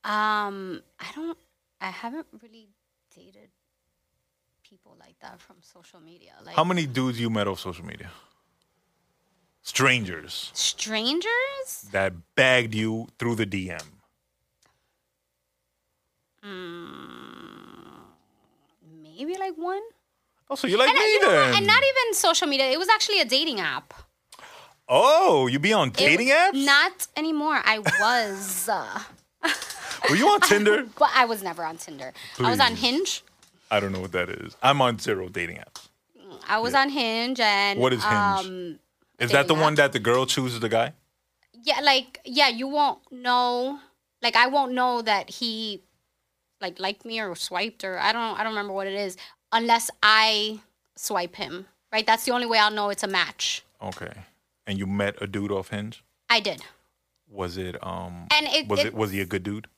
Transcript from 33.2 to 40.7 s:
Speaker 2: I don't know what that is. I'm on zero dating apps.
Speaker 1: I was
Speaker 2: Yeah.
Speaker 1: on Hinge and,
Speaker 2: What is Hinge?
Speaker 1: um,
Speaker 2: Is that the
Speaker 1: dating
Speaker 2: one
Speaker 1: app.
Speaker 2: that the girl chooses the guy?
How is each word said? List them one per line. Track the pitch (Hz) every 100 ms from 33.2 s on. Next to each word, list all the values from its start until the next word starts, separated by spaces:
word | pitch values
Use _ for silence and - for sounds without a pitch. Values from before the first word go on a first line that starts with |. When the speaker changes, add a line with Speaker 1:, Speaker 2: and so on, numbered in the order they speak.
| _ _ _ _ _
Speaker 2:
I | 107
don't | 98
know | 95
what | 92
that | 90 87
is. | - - -
I'm | 127 143
on | 123 110
zero | - 98 90
dating | 90 85 87
apps. | - - - _ _ _ 196 127 -
Speaker 1:
I | 214
was | 240
Speaker 2:
Yeah. | 269
Speaker 1:
on | 277
Hinge | 277 233 226 240 254
and, | 214 202 202 196
Speaker 2:
What | 127
is | 117
Hinge? | 107
Speaker 1:
um, | 208 101 196 190 185 175 151 _ _ _ _
Speaker 2:
Is | 120
that | 143 127
the |
Speaker 1:
dating | 156
Speaker 2:
one | 156
Speaker 1:
app. | 151
Speaker 2:
that | 143
the | 127
girl | 113 123
chooses | 131 - 127 117
the |
guy? | 113